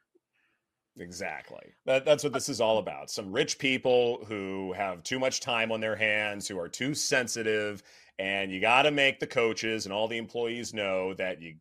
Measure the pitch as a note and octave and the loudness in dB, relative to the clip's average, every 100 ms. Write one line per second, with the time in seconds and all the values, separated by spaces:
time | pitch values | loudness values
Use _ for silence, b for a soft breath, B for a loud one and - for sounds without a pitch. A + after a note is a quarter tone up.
0 | _ _ _ _ _ _ _ _ _ - | _ _ _ _ _ _ _ _ _ -16
1 | F2 F2 F#2 C#2+ - G1+ G1+ _ - C3+ | -14 -8 -8 -8 -12 -18 -20 _ 2 2
2 | C#3 D3 D3 C3+ - A2+ A2 A2 E2+ C#2+ | 6 4 4 -2 -4 0 4 4 0 -8
3 | D2 - G2+ G#2+ D3+ - C3 B2+ C3 B2 | -10 -8 -4 -2 0 0 0 2 4 4
4 | A#2+ A#2 G#2 G#2+ F#2+ F#2+ F#2+ F#2 G2 F2+ | 4 0 -6 -6 -4 -4 -4 -4 -4 -4
5 | - C3 C3 C3 - A#2 A2+ A2 A2 G#2+ | -4 0 0 -2 -2 -2 0 0 -2 2
6 | A2 G#2+ G#2+ G2+ F#2+ F#2+ E2+ - B2+ D3+ | 2 2 0 -4 -6 -6 -6 -4 -4 -2
7 | - C3+ A#2 A#2+ A2 G#2+ G#2 G2+ B B | 0 0 0 -2 0 0 0 -6 B B
8 | B - F#2+ G2 F#2+ F#2+ G#2+ B2 D3+ D3 | B -6 -2 0 -2 0 4 6 6 4
9 | C#3 C3 C#3+ B2+ A2+ G#2+ A2+ A2 G#2 G2+ | 2 2 -2 0 0 0 -2 -2 -2 -2
10 | A2+ A#2 A2 A#2+ A#2 A#2+ A2+ A2 G2+ F#2+ | -2 -2 -6 -4 -4 -4 -6 -4 0 0
11 | F#2+ F#2 F#2 D#2+ E2 D#2+ | -2 -2 -4 -4 -12 -8